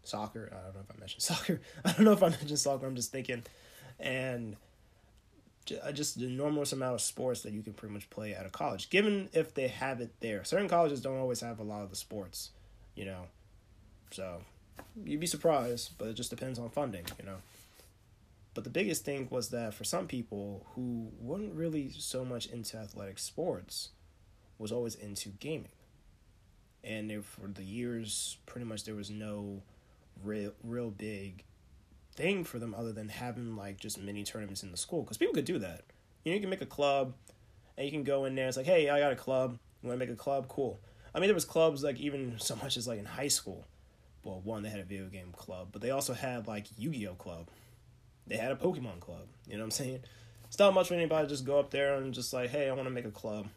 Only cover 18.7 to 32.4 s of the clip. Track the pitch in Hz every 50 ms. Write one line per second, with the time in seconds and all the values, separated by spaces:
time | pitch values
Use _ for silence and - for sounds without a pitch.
18.7 | 123 165 208 202 160 - - 143 139 139 131 123 123 127 117 - 127 120 117 110
19.7 | 104 - 107 - - 180 185 165 143 123 113 - 107 101 101 101 101 90 - -
20.7 | - 127 127 123 120 117 113 110 - - 117 123 160 196 214 208 170 156 165 165
21.7 | 156 151 139 127 - - - - - 127 131 127 123 117 - - - 120 110 -
22.7 | - 110 107 101 - - 101 98 95 - - - - - 160 180 127 90 92 -
23.7 | - - - - - - - - - - - - - - - - - - 110 104
24.7 | 117 123 120 113 107 - 107 104 101 - - 104 95 - - 143 160 - - -
25.7 | - - - - - - - - - _ - - - - - - - - - -
26.7 | _ _ - 110 110 107 107 107 107 104 98 - - - 101 101 98 98 95 95
27.7 | 104 120 120 120 120 113 113 104 - - - - - - - - - 123 123 113
28.7 | 110 104 - 110 107 104 101 98 104 107 107 107 104 104 101 101 101 98 - -
29.7 | - - - - - - - - - - 98 107 107 107 101 98 - - - 117
30.7 | 120 123 120 113 104 101 107 107 107 98 98 98 90 92 - - - - - -
31.7 | - - - - - - - - - - 143 180 202 190